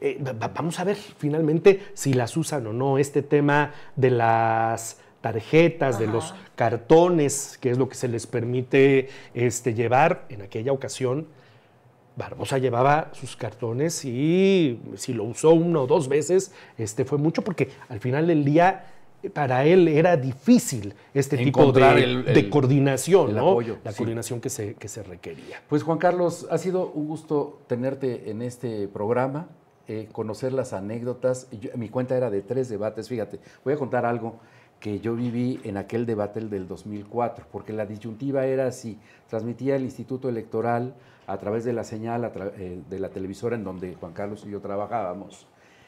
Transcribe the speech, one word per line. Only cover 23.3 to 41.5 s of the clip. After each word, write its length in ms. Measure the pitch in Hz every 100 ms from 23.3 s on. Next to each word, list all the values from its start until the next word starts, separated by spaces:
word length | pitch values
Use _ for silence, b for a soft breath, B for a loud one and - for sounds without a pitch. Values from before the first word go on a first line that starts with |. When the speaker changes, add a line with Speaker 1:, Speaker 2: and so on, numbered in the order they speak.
Speaker 3:
el 60 | 107
Speaker 1:
¿no? 140 | 143
Speaker 3:
apoyo, 260 | 185 113 104
Speaker 1:
La 80 | 117
Speaker 3:
sí. 60 | 104
Speaker 1:
coordinación 420 | 113 113 117 120
que 100 | 131
se, 240 | - 104
que 140 | 113 104
se 140 | -
requería. 600 | 92 87 - 82 - - _
Speaker 3:
Pues, 140 | 147
Juan 140 | 147 160
Carlos, 500 | 180 180 175 165 -
ha 80 | 165
sido 320 | 175 185 175
un 160 | 151 151
gusto 540 | 156 - 151 143 - _
tenerte 600 | 120 131 131 135 120 -
en 120 | 107
este 440 | 123 120 127 110 101
programa, 580 | - 104 120 131 143 175 - _ _ -
eh, 200 | 110 110
conocer 400 | - 110 104 131
las 220 | 131 120
anécdotas. 720 | 101 98 117 120 123 127 127 -
Yo, 180 | 110 120 127
mi 120 | 107
cuenta 300 | 127 127 127
era 100 | 127
de 140 | 101
tres 260 | 98 123 123
debates, 400 | 104 107 107 104
fíjate, 320 | 120 104 - b b
voy 100 | -
a 20 | 147
contar 260 | 131 123
algo 300 | 117 120 113 117 b b b _
que 220 | 110 101
yo 140 | 101
viví 440 | 117 120 117 123 131
en 140 | 113 98
aquel 260 | 95 117
debate, 340 | 120 110 104 -
el 100 | 110
del 180 | 101 92
dos 160 | 90
mil 220 | 107 104 101
cuatro, 400 | 117 120 - -
porque 220 | 104 104
la 140 | 107 104
disyuntiva 580 | 107 117 107 139 135
era 280 | 131 131 131
si 260 | 123 117 98 b b _
transmitía 480 | 113 110 120 131 139
el 80 |
Instituto 440 | 127 - 117 131 131
Electoral 640 | 113 110 110 117 120 127 - b b -
a 100 | 98
través 280 | 95